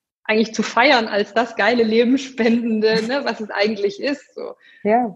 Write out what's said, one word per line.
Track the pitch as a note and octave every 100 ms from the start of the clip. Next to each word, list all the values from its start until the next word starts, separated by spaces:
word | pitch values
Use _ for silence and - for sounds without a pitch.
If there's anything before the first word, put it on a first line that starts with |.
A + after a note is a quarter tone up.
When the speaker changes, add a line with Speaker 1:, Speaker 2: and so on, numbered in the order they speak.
| _ _ -
Speaker 1:
eigentlich | A3 A3+ -
zu |
feiern, | G#3 A#3 C4 B3+ A3+
als | G3+ G#3 A3+
das | A#3 A3
geile, | G#3 A#3+
lebensspendende, | A3+ A3+ A#3+ C4 - - A3+ A#3+ A#3 A3 G#3+ A3 A3
ne, | C#4 A#3+
was | A3+
es | G#3
eigentlich | G3+ G#3 G#3+ G3+ G3+
ist, | A#3 C#4+ - -
so. | - - _ _
Speaker 2:
Ja. | G3+ A#3 A#3